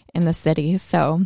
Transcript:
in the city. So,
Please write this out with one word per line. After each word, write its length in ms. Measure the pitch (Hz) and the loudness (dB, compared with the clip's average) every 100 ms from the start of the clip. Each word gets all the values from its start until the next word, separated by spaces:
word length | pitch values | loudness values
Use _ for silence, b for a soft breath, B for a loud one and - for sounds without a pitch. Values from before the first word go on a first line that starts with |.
| B | B
in 100 | 175 170 | -2 0
the 60 | |
city. 460 | 165 156 160 147 185 | 0 0 0 0 -2
So, 440 | - 170 143 165 | 0 0 0 0